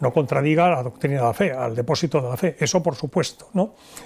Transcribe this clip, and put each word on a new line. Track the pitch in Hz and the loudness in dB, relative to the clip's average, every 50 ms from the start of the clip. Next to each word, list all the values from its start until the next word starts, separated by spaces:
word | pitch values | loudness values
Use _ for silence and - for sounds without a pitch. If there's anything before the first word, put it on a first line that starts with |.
no | 143 123 - | -2 0 2
contradiga | 160 139 - - 139 143 151 156 165 175 180 | 2 2 2 0 0 2 2 4 4 4 4
la | 170 131 123 | 4 2 -2
doctrina | 123 - - - 139 139 | -6 -6 -4 -2 -2 0
de | 135 120 | 2 0
la | 117 110 | 0 2
fe, | - 202 160 | 2 0 0
al | 127 131 123 117 113 | 0 -2 -4 -4 -2
depósito | 120 120 160 151 - 175 143 - 147 | -2 -2 0 0 0 0 0 0 0
de | 127 120 | -2 -2
la | 123 | -4
fe. | - - 165 - - | -2 -2 -2 -2 -2
Eso, | 156 131 - 180 156 | -2 0 0 0 0
por | 175 135 | -2 -4
supuesto, | - - 135 - 180 156 - - - - - - | -4 -6 -4 -2 -2 -2 -4 -6 -14 -12 -6 -2
¿no? | 180 196 226 - - - - - - - | -2 -2 -2 -4 -16 -20 -20 -20 -20 -20